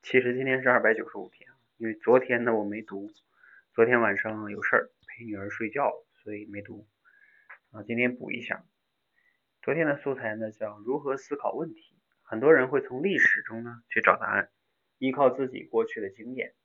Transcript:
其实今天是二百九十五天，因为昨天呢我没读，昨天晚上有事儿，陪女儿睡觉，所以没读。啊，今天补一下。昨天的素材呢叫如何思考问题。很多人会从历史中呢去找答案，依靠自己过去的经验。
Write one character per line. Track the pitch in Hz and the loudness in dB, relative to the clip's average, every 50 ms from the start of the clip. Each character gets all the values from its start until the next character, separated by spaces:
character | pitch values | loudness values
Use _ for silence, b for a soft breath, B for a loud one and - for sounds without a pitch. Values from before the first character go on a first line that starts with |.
其 | _ - - 131 | _ 2 2 2
实 | 123 123 123 | 4 4 -2
今 | 127 135 | 0 0
天 | 131 131 131 | 0 0 2
是 | 127 127 | 4 4
二 | 123 120 | 4 4
百 | 107 107 110 | 4 4 2
九 | 113 113 - | 2 -2 -10
十 | - 104 | -10 -14
五 | 95 - | -14 -14
天， | _ _ - _ _ _ _ _ _ | _ _ -20 _ _ _ _ _ _
因 | _ 113 | _ -8
为 | 113 107 | -8 -8
昨 | - - 113 123 127 | -2 4 6 6 6
天 | 127 - 127 117 120 | 6 2 -2 0 0
呢 | 123 117 | 0 0
我 | 107 104 | 0 -2
没 | 104 104 107 | -4 -8 -8
读， | 107 - 98 98 101 107 _ _ _ b b b b b b b b b | -10 -12 -12 -12 -12 -14 _ _ _ b b b b b b b b b
昨 | _ - 113 | _ 4 4
天 | 117 123 120 | 6 6 4
晚 | 113 107 98 | 4 2 2
上 | 98 - 110 110 107 107 104 | 0 -4 -4 -6 -8 -8 -10
有 | 104 101 | -8 -6
事 | 101 - - | -2 2 2
儿， | 117 - - _ _ _ | 2 2 0 _ _ _
陪 | - - - 117 | -20 -20 -16 -12
女 | 113 104 | -10 -10
儿 | 95 98 104 | -8 -8 -10
睡 | - - 117 110 | -6 -6 -6 -4
觉， | - 143 143 113 - - _ _ _ _ | -2 0 -2 -2 -2 -4 _ _ _ _
所 | _ 107 107 | _ -12 -12
以 | 104 107 | -12 -12
没 | 104 101 101 | -12 -14 -14
读。 | 101 104 101 101 104 _ _ _ B B B B B B B B B B B B _ _ | -14 -14 -18 -18 -20 _ _ _ B B B B B B B B B B B B _ _
啊， | - 107 | -18 -16
今 | - - 117 | -6 -4 0
天 | 117 123 123 123 | 0 0 0 0
补 | 123 - - | -4 -10 -10
一 | - 120 | -10 -10
下。 | 117 - - - _ _ _ _ _ _ _ _ _ _ _ _ _ _ _ _ _ _ _ _ | -6 -8 -8 -8 _ _ _ _ _ _ _ _ _ _ _ _ _ _ _ _ _ _ _ _
昨 | - - 139 | -4 -2 0
天 | 165 160 | 0 0
的 | 151 143 | 0 0
素 | 143 - 143 135 | -2 -2 -6 -6
材 | 127 120 110 107 | -4 -6 -6 -6
呢 | 110 113 107 | -6 -8 -8
叫 | 107 _ 110 104 104 107 | -8 _ -10 -10 -10 -10
如 | 104 117 135 151 | -6 -4 -4 -4
何 | 143 139 135 | -2 -4 -6
思 | 135 - - 147 | -6 -4 -8 -8
考 | 139 - - - | -4 -4 -6 -4
问 | 131 165 160 - | -4 -8 -8 -10
题。 | - _ _ _ _ _ _ _ _ | -16 _ _ _ _ _ _ _ _
很 | _ - 113 113 | _ -8 -4 2
多 | 123 147 160 | 6 8 8
人 | 139 127 127 | 8 6 2
会 | 143 135 | 0 0
从 | - - 123 127 | 0 -2 -6 -2
历 | 160 202 185 127 | 0 0 2 4
史 | - - - - | 4 4 4 2
中 | - - 110 113 117 | -2 -8 -10 -10 -10
呢 | 120 120 117 _ _ | -10 -12 -16 _ _
去 | - 113 | -2 2
找 | 110 - 95 | 4 4 4
答 | - - | 4 2
案， | - 104 101 98 _ _ _ _ _ _ _ _ _ _ _ | 0 0 0 -2 _ _ _ _ _ _ _ _ _ _ _
依 | 131 131 | -4 -2
靠 | 131 139 139 127 | 2 4 4 4
自 | 127 139 135 127 | 4 2 -4 -6
己 | - - - | -6 -12 -12
过 | - - 113 113 | -2 -2 -2 0
去 | - - 113 | 0 -4 -8
的 | 104 95 | -8 -8
经 | - - 110 120 131 | -10 -12 -14 -12 -8
验。 | 127 107 - _ _ | -8 -10 -10 _ _